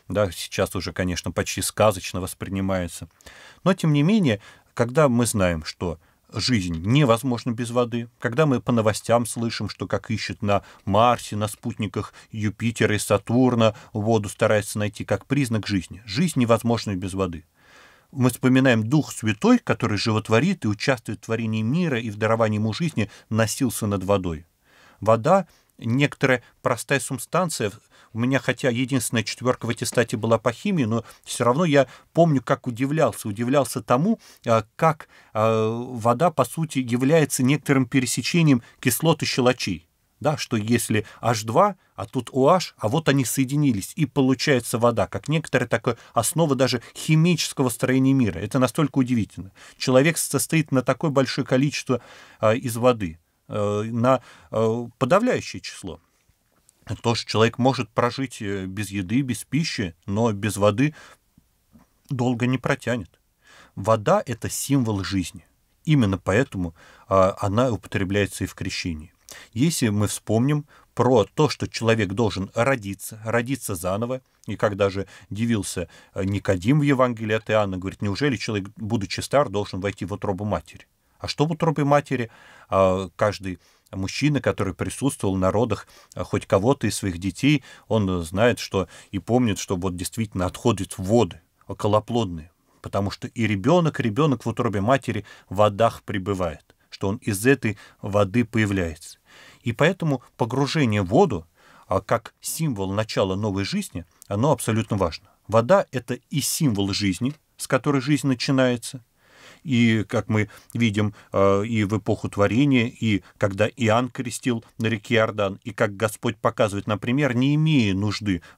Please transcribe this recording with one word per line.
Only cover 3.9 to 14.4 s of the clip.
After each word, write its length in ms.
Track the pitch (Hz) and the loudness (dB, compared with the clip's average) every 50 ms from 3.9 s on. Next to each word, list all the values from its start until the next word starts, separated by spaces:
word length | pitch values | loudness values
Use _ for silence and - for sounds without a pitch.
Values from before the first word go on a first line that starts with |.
| 147 | 2
не 100 | 143 143 | 4 4
менее, 380 | 175 220 226 180 131 104 - - - - - _ _ _ | 4 4 4 4 2 0 0 -4 -10 -20 -20 _ _ _
когда 340 | - 120 117 127 160 156 131 | -2 -2 0 2 2 2 4
мы 180 | 120 120 120 | 4 2 2
знаем, 380 | 107 - 107 92 90 85 80 78 | 2 2 2 2 2 0 -2 -4
что 340 | - - - 95 87 80 - _ _ _ _ _ _ - | -10 -10 -6 -6 -6 -6 -8 _ _ _ _ _ _ -8
жизнь 480 | 92 90 - 123 107 90 87 82 80 82 | -6 -2 0 0 0 0 -2 -4 -4 -2
невозможна 640 | 101 123 147 156 120 113 113 - 135 120 113 - 131 | 2 2 4 4 4 4 2 0 -2 -4 -4 -4 -6
без 200 | 113 117 123 113 | -6 -6 -6 -2
воды, 380 | 120 123 120 117 117 120 117 117 _ _ | 0 0 0 0 -2 -6 -8 -8 _ _
когда 260 | - 120 113 139 160 | -6 -2 0 2 2
мы 140 | 147 127 120 | 2 2 0
по 140 | - - 123 | 0 0 0
новостям 520 | 117 107 110 104 - - - 113 120 120 | 2 2 2 0 0 0 2 2 2 2
слышим, 440 | - - - 117 117 - - 113 95 | 0 -4 -4 -4 -4 -4 -4 -6 -8
что 180 | - - 107 95 | -8 -8 -6 -4
как 240 | - 98 - - | -4 -4 -4 -4
ищут 300 | 113 107 - - 95 - | -4 -4 -4 -6 -8 -4
на 220 | - 101 101 95 - - - - _ | 0 0 0 0 0 -4 -12 -12 _
Марсе, 540 | - 95 104 117 123 120 - - - 110 104 | 0 4 4 6 6 4 2 -2 -6 -6 -6
на 100 | 104 104 | -4 -6
спутниках 640 | - - - 120 113 - 110 95 - 110 98 - - - - _ | -6 -8 -8 -8 -6 -6 -6 -4 -4 -6 -8 -8 -12 -20 -20 _
Юпитера 640 | - 110 104 107 - - 110 117 117 - 113 104 107 | -8 -6 -4 -4 -4 -2 -4 -4 0 2 2 2 2
и 60 | 104 | 0
Сатурна, 720 | - - 107 101 - - 113 123 131 127 120 113 113 110 107 - - - - | 0 0 0 0 0 0 2 4 4 4 4 4 4 2 2 0 -6 -10 -8
воду 340 | 113 104 110 113 110 101 104 | -4 0 0 0 0 0 -2
стараются 520 | - - | -2 0